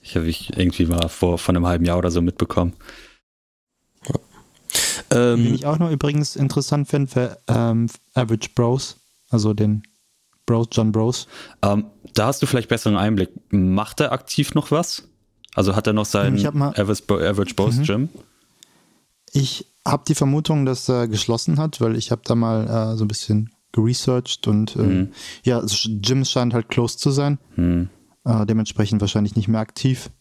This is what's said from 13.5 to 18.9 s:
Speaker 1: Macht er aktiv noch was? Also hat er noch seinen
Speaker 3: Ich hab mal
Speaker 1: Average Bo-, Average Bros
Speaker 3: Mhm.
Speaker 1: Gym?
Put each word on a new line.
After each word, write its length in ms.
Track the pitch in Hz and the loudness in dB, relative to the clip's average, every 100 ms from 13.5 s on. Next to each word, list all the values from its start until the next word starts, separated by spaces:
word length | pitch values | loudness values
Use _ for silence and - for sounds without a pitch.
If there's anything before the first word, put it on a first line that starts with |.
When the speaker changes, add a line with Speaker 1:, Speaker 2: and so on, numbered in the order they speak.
Speaker 1:
Macht 500 | 101 92 95 107 - | 2 2 2 -2 -2
er 120 | 143 | 0
aktiv 420 | 123 - - 147 | 0 -4 -2 0
noch 160 | 156 - | -2 0
was? 380 | 147 180 - - _ _ _ - | -2 -2 -8 -14 _ _ _ -8
Also 220 | - 95 98 | 0 0 2
hat 100 | 110 | 0
er 60 | |
noch 140 | 107 104 | 0 0
seinen 300 | 104 98 135 | 0 2 2
Speaker 3:
Ich 100 | 147 | 0
hab 80 | |
mal 160 | 147 139 | 0 0
Speaker 1:
Average 320 | - 101 104 - | 0 -2 -2 0
Bo-, 120 | 95 | 0
Average 360 | 82 101 98 | 2 0 -2
Bros 220 | - 104 120 | 0 0 2
Speaker 3:
Mhm. 60 | |
Speaker 1:
Gym? 240 | 151 104 151 - - _ _ _ _ _ _ | 0 0 -2 -8 -20 _ _ _ _ _ _